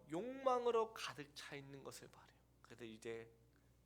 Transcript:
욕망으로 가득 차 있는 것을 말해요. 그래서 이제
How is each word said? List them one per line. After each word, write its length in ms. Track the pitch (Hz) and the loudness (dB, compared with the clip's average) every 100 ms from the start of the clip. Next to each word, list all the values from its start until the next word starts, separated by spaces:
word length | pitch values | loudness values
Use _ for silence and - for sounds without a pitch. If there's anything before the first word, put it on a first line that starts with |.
| - | -4
욕망으로 800 | 160 240 269 269 247 240 226 220 | -2 -2 2 4 6 6 6 4
가득 380 | - - - 143 | 0 -6 -6 -10
차 220 | - - 143 | -10 -8 -8
있는 280 | 139 139 | -8 -10
것을 240 | 135 - 123 | -10 -10 -14
말해요. 240 | - - - - - | -16 -20 -20 -20 -20
그래서 240 | - 117 117 | -18 -10 -8
이제 420 | 110 117 113 113 - - - - - | -6 -4 -6 -8 -16 -20 -20 -20 -20